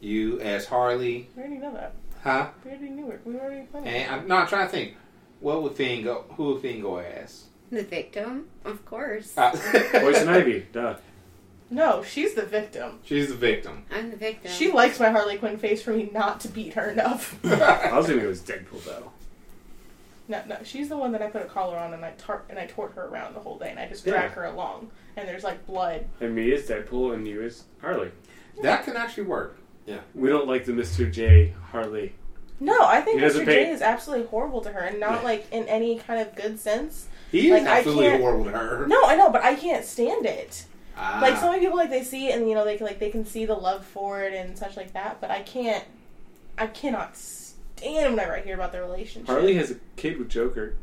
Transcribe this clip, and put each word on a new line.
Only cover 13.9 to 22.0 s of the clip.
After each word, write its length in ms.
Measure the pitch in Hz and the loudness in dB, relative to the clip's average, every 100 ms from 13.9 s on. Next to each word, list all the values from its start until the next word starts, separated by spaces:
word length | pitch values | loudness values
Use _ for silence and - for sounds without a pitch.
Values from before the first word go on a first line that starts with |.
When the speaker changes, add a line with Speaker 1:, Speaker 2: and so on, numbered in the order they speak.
Speaker 3:
I'm 180 | 196 226 | -8 -8
the 60 | 208 | -6
victim. 340 | 220 220 185 | -8 -8 -10
Speaker 2:
She 200 | 180 339 | -2 2
likes 260 | 311 247 - | 6 6 6
my 100 | 226 | 4
Harley 260 | 220 208 202 | 4 2 -2
Quinn 220 | 226 208 | -4 -4
face 240 | 214 214 | -2 -2
for 100 | - | 0
me 160 | 220 208 | -2 -2
not 260 | 214 208 - | -2 -2 -2
to 60 | 226 | -10
beat 260 | 220 214 | -10 -8
her 140 | 220 208 | -4 -4
enough. 460 | 208 247 240 - - | 0 0 -2 -6 -6
<laughs> 40 | |
Speaker 4:
I 500 | 175 202 - - - | 0 4 6 6 4
was 120 | 120 165 | 2 4
gonna 140 | 131 | 2
go 80 | 104 | 0
as 100 | 90 | -4
Deadpool, 440 | - 98 92 90 85 | -8 -12 -12 -16 -14
though. 240 | 78 - - - - - - - - - - - - - | -14 -16 -16 -18 -18 -20 -20 -20 -20 -20 -20 -20 -20 -10
Speaker 2:
No, 140 | 214 - | -10 -8
no, 80 | 208 | -12
she's 240 | 220 262 294 | -10 -8 -6
the 80 | 294 | -4
one 160 | 254 | -2
that 80 | 220 | -2
I 80 | 214 | -4
put 140 | 214 | -6
a 40 | 185 | -6
collar 300 | - 185 170 | -4 -4 -4
on 160 | 170 | -8
and 100 | 165 | -10